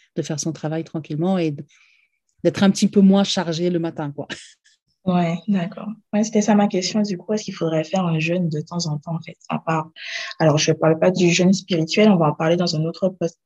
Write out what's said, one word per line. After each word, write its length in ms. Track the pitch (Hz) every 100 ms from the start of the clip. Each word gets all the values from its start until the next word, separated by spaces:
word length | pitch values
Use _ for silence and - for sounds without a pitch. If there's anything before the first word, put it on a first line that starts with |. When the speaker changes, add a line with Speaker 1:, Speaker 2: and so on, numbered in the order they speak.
| _ -
Speaker 1:
de 60 |
faire 180 | 151 151
son 120 | 165
travail 300 | 147 151 160
tranquillement 520 | 160 165 147 147 180 190
et 140 | 160
de, 120 | 147 143 _ _ _ _ _ _ _
d'être 200 | 170 -
un 80 | 196
petit 180 | 196 202
peu 120 | 202
moins 220 | 196 196
chargé 440 | 196 190 170 160 180
le 100 | 175
matin, 340 | 165 160 147
quoi. 160 | 147 - - - _ _ _ _ _
Speaker 2:
Ouais, 320 | 185 180 170 175 -
d'accord. 400 | 196 170 - 214 - _
Ouais, 100 | 208
c'était 200 | 220 214
ça 120 | 208
ma 140 | 208 202
question, 340 | 185 185 214
du 160 | 208 180
coup, 140 | -
est-ce 100 | 214
qu'il 100 | -
faudrait 280 | - 165 160
faire 220 | 156 190 175
un 140 | 160
jeûne 280 | 165 180 170
de 120 | 151
temps 260 | 160 175 160
en 120 | 147
temps, 180 | - 160
en 40 |
fait, 160 | - - -
à 100 | 156
part, 320 | - 160 165 - - - - -
alors, 200 | 160 143
je 140 | -
parle 260 | 156 160 160
pas 100 | 185
du 200 | 185 175
jeûne 200 | 175 180
spirituel, 560 | 196 - 170 160 214 214
on 80 | 180
va 120 | 151
en 40 |
parler 220 | 151 160 175
dans 200 | 175 156
un 80 |
autre 240 | 165 - 190
post-, 320 | 190 165 -